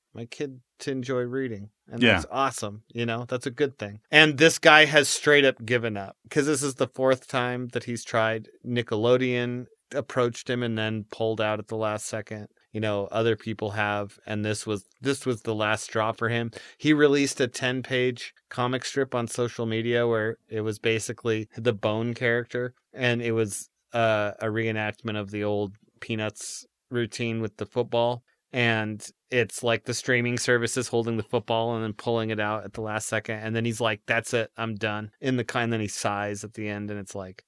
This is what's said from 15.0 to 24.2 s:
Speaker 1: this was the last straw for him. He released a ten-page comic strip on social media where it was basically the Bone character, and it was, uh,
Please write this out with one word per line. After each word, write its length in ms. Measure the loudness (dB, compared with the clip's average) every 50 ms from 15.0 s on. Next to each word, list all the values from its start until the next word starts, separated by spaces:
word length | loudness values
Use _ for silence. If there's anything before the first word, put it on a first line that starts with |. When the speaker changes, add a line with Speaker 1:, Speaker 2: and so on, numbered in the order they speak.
Speaker 1:
this 260 | -2 -2 -2 -2 -2
was 160 | -4 -4 -2 -2
the 120 | -4 -2
last 300 | 0 0 0 0 0 -2
straw 280 | -4 -2 0 0 0 -2
for 160 | -2 -2 0
him. 240 | 0 0 -2 -4 -8 -12 -18 -20 -10 -2
He 140 | 2 4 6
released 480 | 6 6 6 6 4 2 2 0 0
a 80 | -2 -2
ten-page 840 | -2 -2 -2 -2 -2 -2 -4 -2 0 0 0 0 -2 -4 -8 -16 -16 _ _ -10
comic 360 | -4 -2 0 0 0 -2 -4
strip 300 | -4 -2 -2 -2 0 0
on 120 | -2 -2
social 400 | -2 -2 -2 -2 -2 -2 -4 -4
media 400 | -2 -2 -2 0 2 2 2 2
where 320 | 2 2 2 0 0 -2 -6 _ -8
it 120 | -6 -4
was 180 | -2 -4 -4 0
basically 720 | 2 2 2 2 0 -4 -8 -4 -2 0 0 0 -2 -6 -8
the 160 | -2 0 0 2
Bone 420 | 2 2 0 0 0 0 -2 -2
character, 600 | 0 0 2 2 0 0 -2 -4 -4 -4 -6 -8 _ _ _ -6
and 280 | -2 0 2 2 2 0
it 100 | 0 2
was, 360 | 2 0 0 -2 -8 -10 -12 _ _ _ _ 0
uh, 400 | 2 4 4 4 4